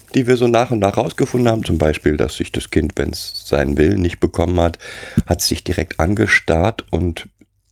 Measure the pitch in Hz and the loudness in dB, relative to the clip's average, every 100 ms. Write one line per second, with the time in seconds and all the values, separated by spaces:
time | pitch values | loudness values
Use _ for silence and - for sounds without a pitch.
0 | _ - 123 127 120 117 127 117 98 101 | _ 0 2 2 4 2 2 0 0 0
1 | 156 - 139 123 120 110 - 80 76 76 | -2 -2 -2 2 2 2 0 2 2 2
2 | - 76 - - - - - 82 73 - | 0 0 -2 -4 -6 -6 -4 -2 0 -2
3 | 71 - - - - 73 69 71 76 101 | -4 -6 -10 -14 -2 0 0 2 2 2
4 | 87 - 87 - 85 87 85 82 - - | -2 -2 -2 0 0 2 0 -2 -12 -18
5 | - - - - - - - 87 80 - | -4 -2 0 0 0 -4 -4 -4 -4 -2
6 | 85 101 104 - - 80 98 - - 82 | 0 0 2 2 2 2 2 -2 -4 -2
7 | 87 82 - _ _ _ _ | -2 -4 -12 _ _ _ _